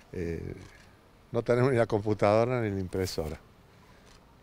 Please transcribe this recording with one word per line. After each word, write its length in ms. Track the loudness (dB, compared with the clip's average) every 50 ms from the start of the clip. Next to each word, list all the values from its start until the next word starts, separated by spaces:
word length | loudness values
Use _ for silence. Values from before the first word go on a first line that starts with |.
| -20 -14
eh, 440 | -10 -8 -6 -6 -6 -8 -8 -10 -12 -14 -18 -20 -20 -20 -20 -20 -20 _ _ _ _ _ _ _
no 100 | -6 -4
tenemos 300 | 0 2 2 4 4 4
ni 60 | 4
la 80 | 2 2
computadora 720 | 2 2 0 0 0 0 4 4 4 6 4 4 2 0 -2
ni 80 | -2 -2
la 120 | -2 -4
impresora. 580 | -6 -4 -2 -2 -2 -2 -4 -6 -6 -6 -8 -10 -16 -20 -20 -20 _ _ -20 -20 -20 -20 -20 -20 -20 -20 -20 -20 _ _ _ _